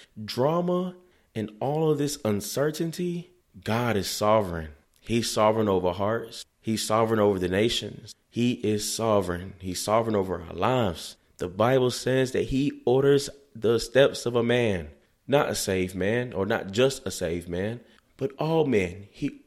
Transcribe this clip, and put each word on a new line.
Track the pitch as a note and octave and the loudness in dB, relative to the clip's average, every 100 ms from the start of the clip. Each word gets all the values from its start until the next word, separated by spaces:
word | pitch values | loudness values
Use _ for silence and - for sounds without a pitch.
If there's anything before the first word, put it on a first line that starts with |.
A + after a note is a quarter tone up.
| - - | -20 -14
drama | G#2+ - C3+ E3+ F3+ F3+ F3+ - _ _ _ A2+ | -8 0 2 2 0 0 -2 -8 _ _ _ -8
and | G#2 - | -6 -4
all | B2 D3+ D#3+ | -2 0 2
of | D3 | 2
this | C#3+ - | 0 -2
uncertainty, | A2 G2+ - - D3 D#3 E3 D#3 F3 F3 E3 _ _ G2+ | -2 -2 -2 -2 -2 -2 -4 -4 -4 -6 -10 _ _ -10
God | G2 A2+ A#2+ G#2 | -4 0 0 0
is | F2+ | -2
sovereign. | - G#2+ A2 G2 E2+ D#2+ D2 _ _ | 0 4 4 2 -4 -8 -14 _ _
He's | - A#2 A2 | -4 -2 0
sovereign | - G#2+ A2 G#2 | 2 4 4 2
over | F#2+ F2+ | 2 2
hearts. | F2+ G2+ A#2 - - - _ | 0 -2 -2 -6 -16 -20 _
He's | - G#2+ | -4 -4
sovereign | - A2 A2+ A2+ | 0 2 2 4
over | G#2 G2 | 4 4
the | F2+ | 0
nations. | F#2 A#2 - G#2 - A2 - _ | 2 0 0 -6 -12 -18 -20 _
He | - A#2+ | -2 0
is | A#2+ G#2+ G#2+ G#2 | 0 0 -2 -2
sovereign. | - A2+ G#2 F2+ F2 F#2 F#2 | -2 2 2 2 -4 -8 -10
He's | F#2 E2+ | -8 -6
sovereign | - A2 A2+ G#2 | 0 2 2 0
over | F#2 E2+ | 0 -4
our | E2 | -8
lives. | E2 G2+ B2+ G#2+ F2+ - - _ - | -2 0 2 0 -4 -10 -18 _ -8
The | F2+ | -6
Bible | F#2+ A2+ C3+ B2+ | 0 2 4 2
says | A#2+ C3 C3 C3 | 0 -2 0 0
that | G#2+ - | -2 -2
he | C3 C#3+ - - | 0 -2 -2 2
orders | C3 C#3 C#3+ C3+ - _ A2+ | 4 6 4 2 -10 _ -4
the | G#2+ A#2 | 0 0
steps | - B2+ C#3 - A#2+ | 2 4 4 2 -2
of | A#2+ | 0
a | |
man, | A#2 B2 A#2 F#2 D#2 - _ _ - | 2 2 2 0 -6 -16 _ _ 0
not | C#3 D3+ | 0 2
a | G#2+ | -2
saved | - F#2+ F#2 F#2 | -2 0 -2 -2
man, | F#2+ A#2+ B2 | -2 -2 -2
or | F#2+ G2 | -4 -2
not | A2 F2 | -2 -2
just | G2+ C3 C3+ - | 0 2 0 -8
a | |
saved | - F2 F2 E2+ | -6 -4 -4 -4
man, | F2 G2+ A#2+ - _ _ - | -4 -4 -6 -14 _ _ -8
but | C3+ - | -6 -4
all | D3+ E3 D3 | 0 2 2
men. | A2+ F#2 F#2 G2+ | 2 0 -4 -16
He | - C#3+ - | -8 -8 -8